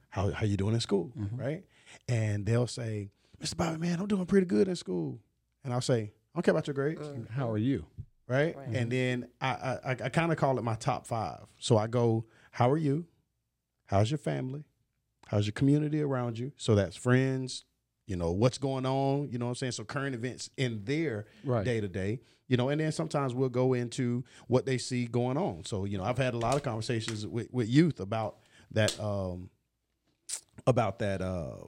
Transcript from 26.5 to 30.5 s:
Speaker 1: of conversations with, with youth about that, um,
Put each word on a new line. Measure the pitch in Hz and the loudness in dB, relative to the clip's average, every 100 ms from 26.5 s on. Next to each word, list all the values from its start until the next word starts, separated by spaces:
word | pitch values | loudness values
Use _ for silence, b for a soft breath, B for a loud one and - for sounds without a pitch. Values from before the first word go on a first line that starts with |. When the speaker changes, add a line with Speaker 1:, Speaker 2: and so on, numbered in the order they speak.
| 139 | 0
Speaker 1:
of | |
conversations | 139 110 110 117 110 107 104 | 0 -4 -2 -2 -2 -6 -6
with, | 117 104 | -6 -4
with | 123 110 | -2 4
youth | 135 170 - | 6 6 2
about | 95 110 107 - b b b | -4 -4 -4 -8 b b b
that, | 110 107 - | 2 2 2
um, | 107 101 92 90 92 _ _ _ _ _ _ _ - - - | -4 -2 -4 -6 -10 _ _ _ _ _ _ _ -12 -12 -12